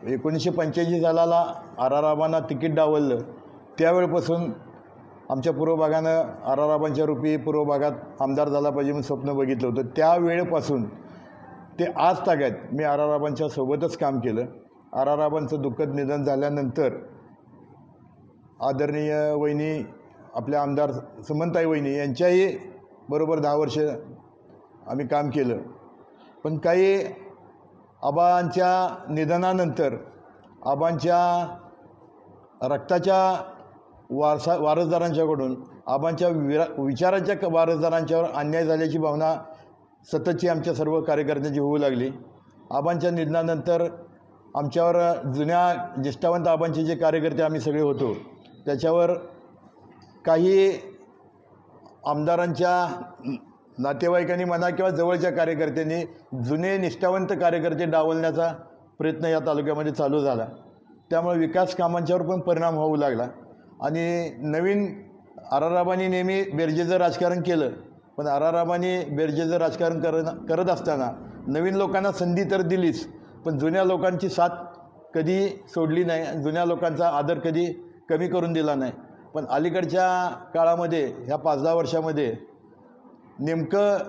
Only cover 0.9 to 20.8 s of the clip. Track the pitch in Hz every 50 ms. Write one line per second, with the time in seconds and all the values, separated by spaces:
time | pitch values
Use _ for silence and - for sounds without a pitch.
0.9 | 175 170 160 165 165 165 165 170 170 170 170 170 - - - - - - 123 131
1.9 | 135 147 151 156 151 147 156 160 160 160 139 117 151 127 127 165 156 156 156 151
2.9 | 156 151 147 139 123 113 113 - - - - - - - - - - - 160 165
3.9 | 175 180 180 170 156 175 - 139 165 170 175 143 110 - - - - - - -
4.9 | - - - - - - - - 131 135 123 165 160 165 160 160 165 156 160 151
5.9 | 156 160 160 160 160 165 160 - 107 - - 117 135 139 147 151 151 147 151 156
6.9 | 143 135 156 151 156 120 135 151 156 151 123 151 147 151 151 143 143 139 143 147
7.9 | 139 - - - - - 135 135 139 139 151 147 139 143 143 147 139 143 143 139
8.9 | 143 147 131 127 147 127 127 143 143 139 139 131 135 123 123 127 117 127 135 117
9.9 | - 160 160 160 170 175 175 170 170 170 180 - 165 156 135 - 147 127 110 101
10.9 | - - - - - - - - - - - - - - - - - - 170 -
11.9 | - - 147 170 185 185 - 202 170 147 143 127 104 - - - - 143 156 147
12.9 | 143 147 147 151 147 143 147 151 143 123 160 147 - 151 135 131 143 147 147 165
13.9 | - - 160 143 135 131 117 123 107 110 123 120 - - - - - - - -
14.9 | - - 135 139 147 147 151 151 151 156 151 - 156 147 135 139 120 - 160 147
15.9 | 135 143 143 135 143 147 139 135 139 135 143 147 147 147 143 127 117 - 151 127
16.9 | - - - - - - - - - - - - - - - - - - - -
17.9 | - - - - - - - - - - - - - - 113 131 139 131 147 147
18.9 | 147 151 151 151 151 151 151 151 151 147 147 147 147 147 151 156 156 151 117 -
19.9 | - - - - - - - - - 117 120 117 147 147 143 143 139 139